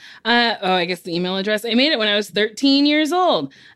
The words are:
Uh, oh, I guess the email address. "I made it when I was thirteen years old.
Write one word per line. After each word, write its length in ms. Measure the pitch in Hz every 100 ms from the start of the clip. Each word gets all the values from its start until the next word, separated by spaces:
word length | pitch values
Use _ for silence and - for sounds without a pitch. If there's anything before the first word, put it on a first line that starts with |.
| - -
Uh, 320 | 220 240 233 208
oh, 120 | 190
I 120 | 185
guess 180 | 175 175
the 120 | -
email 220 | 170 180 190
address. 280 | 196 214
"I 100 | 233
made 180 | 226 285
it 60 | 294
when 80 | 214
I 80 | 208
was 140 | 208
thirteen 540 | 202 214 214 269 277 294
years 260 | 302 311
old. 400 | 359 359 202 139 - -